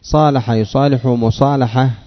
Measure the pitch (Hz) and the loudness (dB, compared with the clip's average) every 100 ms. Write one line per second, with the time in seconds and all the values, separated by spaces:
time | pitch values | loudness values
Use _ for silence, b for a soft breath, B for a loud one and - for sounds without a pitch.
0 | - 151 151 139 113 113 107 139 143 131 | 0 2 2 0 0 -2 0 0 0 0
1 | 127 120 113 - 135 143 123 120 131 110 | 0 0 0 0 0 0 0 0 -2 -2